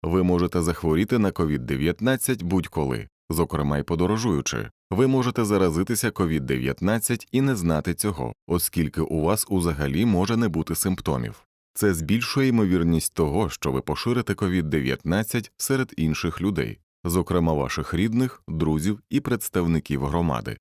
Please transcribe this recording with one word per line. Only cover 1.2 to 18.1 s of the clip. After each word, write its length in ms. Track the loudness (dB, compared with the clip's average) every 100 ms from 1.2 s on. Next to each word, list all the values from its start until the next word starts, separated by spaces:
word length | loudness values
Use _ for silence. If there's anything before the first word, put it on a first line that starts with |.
| 0
ковід 340 | 0 -2 -2 -2
дев'ятнадцять 800 | -2 -2 0 0 0 -2 -4
будь-коли, 640 | 0 0 0 -4 -2 -4 -8 _ _
зокрема 480 | -2 0 0 0 0
й 60 |
подорожуючи. 880 | -2 0 0 0 0 0 -2 -6 -8 _ _
Ви 160 | 0 2
можете 380 | 2 0 0 2
заразитися 680 | 4 2 2 0 0 -2
ковід 340 | 0 0 0 0
дев'ятнадцять 800 | -2 -2 0 0 0 0 -4 -2
і 100 | 0
не 140 | 0 0
знати 380 | 2 0 0
цього, 400 | -2 -4 -4 -6 -8 -2
оскільки 540 | -2 0 -2 -2 -2
у 200 | -2 0
вас 240 | 0 0 0
узагалі 560 | 0 0 0 -2 2 2
може 320 | 2 2 2
не 100 | 0
бути 280 | 0 -4 -2
симптомів. 680 | -2 -2 -2 -2 -4 -10 _ _ _
Це 200 | 0 2
збільшує 540 | 2 0 0 0 0 4
ймовірність 680 | 4 4 4 4 2 0
того, 360 | 0 0 2 -2
що 220 | -2 -2
ви 100 | -2
поширите 520 | -2 -4 0 -2 0
ковід 360 | -2 0 0 2
дев'ятнадцять 840 | 0 0 -2 0 0 0 -4 -6 _
серед 360 | -2 0 0 -2
інших 440 | -2 0 -4 -2
людей, 380 | -2 -2 -4 -6 _ _ -2
зокрема 480 | 0 2 2 2
ваших 400 | 2 0 -4 -4
рідних, 480 | -2 0